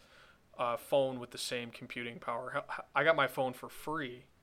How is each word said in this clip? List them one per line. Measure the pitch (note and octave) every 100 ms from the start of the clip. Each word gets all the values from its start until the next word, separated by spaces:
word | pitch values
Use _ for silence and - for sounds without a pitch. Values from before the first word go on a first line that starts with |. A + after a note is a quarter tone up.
| - - - - _ -
a | B2 A#2
phone | - C#3+ C3+ B2+
with | B2
the | B2+
same | - B2 A#2
computing | - A#2+ A#2+ A#2+ A#2+
power. | - A#2+ B2+ C#3+
H-, | -
h-, | - - C#3+
I |
got | D3+ D#3+
my | C3+
phone | - C3
for | B2 A#2+
free | - - D#3+ C3 B2 - _